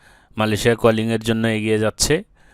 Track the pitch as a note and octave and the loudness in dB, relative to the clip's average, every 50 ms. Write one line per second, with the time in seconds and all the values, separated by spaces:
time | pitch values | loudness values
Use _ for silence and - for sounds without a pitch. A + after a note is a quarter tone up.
0 | _ - - _ _ _ - A2+ G#2+ G#2+ G#2+ G2 - A#2 A#2 A2 - A#2 A2 A2 | _ -20 -20 _ _ _ -4 -2 -2 0 0 0 2 0 0 4 2 2 2 2
1 | A2 A2+ A#2 A2+ A2 A2+ A2+ A2+ A2+ A2+ A2 G#2+ G#2+ A2 A2 G#2+ A2 G#2+ - - | 0 -2 -2 -2 -2 -2 -2 0 0 0 -2 0 0 0 0 0 0 -2 -2 -2
2 | - - D3 E3+ A3 _ _ _ - - | -2 0 0 -2 -2 _ _ _ -20 -20